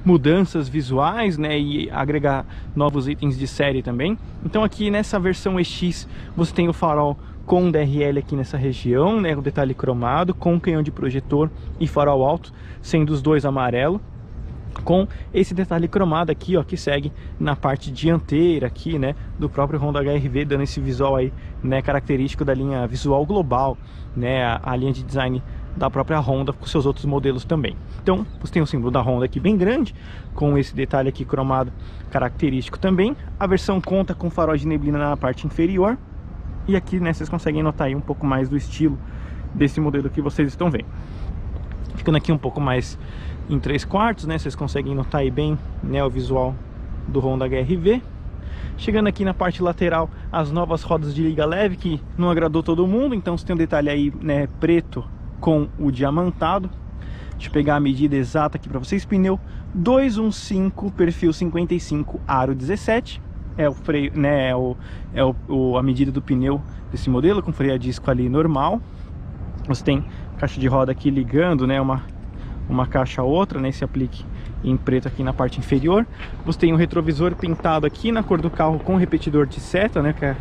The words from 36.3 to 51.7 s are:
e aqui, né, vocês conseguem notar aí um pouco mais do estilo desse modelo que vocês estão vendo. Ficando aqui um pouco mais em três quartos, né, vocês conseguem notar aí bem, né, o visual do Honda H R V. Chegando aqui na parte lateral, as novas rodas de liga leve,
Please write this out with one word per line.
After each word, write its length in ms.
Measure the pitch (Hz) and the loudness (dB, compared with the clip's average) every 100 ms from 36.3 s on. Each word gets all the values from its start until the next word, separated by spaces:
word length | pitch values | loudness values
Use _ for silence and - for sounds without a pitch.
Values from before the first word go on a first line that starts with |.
| - - - - | -12 -10 -6 0
e 100 | 190 | 0
aqui, 240 | - 185 | 0 0
né, 120 | 170 | 0
vocês 160 | 160 151 | -2 -2
conseguem 340 | 170 160 156 | -2 0 0
notar 240 | 156 147 139 | 0 0 0
aí 80 | |
um 60 | 135 | 0
pouco 260 | - 143 139 | -4 -2 0
mais 220 | 131 131 | 2 2
do 80 | 143 | -2
estilo 420 | - - 160 - - - - - - | -2 0 0 0 -8 -10 -10 -10 -8
desse 260 | - 143 156 | 2 2 2
modelo 300 | 151 143 135 | 0 0 -2
que 100 | 151 | -2
vocês 280 | 147 - 143 | -2 0 0
estão 220 | - 175 | 2 0
vendo. 160 | 127 - - - - - - - - - - - | 0 -6 -10 -10 -8 -8 -6 -8 -8 -8 -8 -8
Ficando 240 | - - 156 | -4 2 2
aqui 120 | - | 2
um 80 | 151 | 0
pouco 220 | 127 - | 0 -2
mais 380 | 135 127 - - - - - - - | 0 0 -2 -8 -10 -10 -8 -8 -2
em 100 | 147 | -2
três 260 | 143 139 | 0 -2
quartos, 420 | - 196 226 214 156 | 0 2 2 0 -4
né, 100 | 160 | -4
vocês 180 | 151 | -4
conseguem 400 | - 143 143 139 | -6 -4 -2 -2
notar 280 | 139 131 151 | -4 -2 0
aí 80 | 135 | 0
bem, 260 | 127 151 151 - - | 0 0 -2 -4 -6
né, 220 | - 139 | -2 0
o 60 | 135 | 0
visual 440 | 131 123 131 127 131 - - - - - | 0 0 0 0 -4 -10 -12 -8 -8 -2
do 140 | 135 | 0
Honda 260 | 131 131 131 | 0 0 0
H 100 | 131 | 0
R 200 | 127 180 | 0 2
V. 260 | 175 247 - - - - - - - - | 2 2 -2 -12 -10 -10 -10 -8 -8 -4
Chegando 300 | - 214 208 | 0 2 2
aqui 180 | - | 2
na 80 | 190 | -2
parte 300 | 180 180 175 | 2 0 2
lateral, 480 | 180 170 180 165 160 - - | 0 2 2 2 -2 -6 -4
as 200 | 170 147 | -2 0
novas 320 | 160 170 160 | 0 0 -2
rodas 320 | - 165 147 | 0 0 0
de 80 | 143 | 0
liga 240 | 160 151 151 | 0 2 0
leve, 300 | 180 208 | 2 0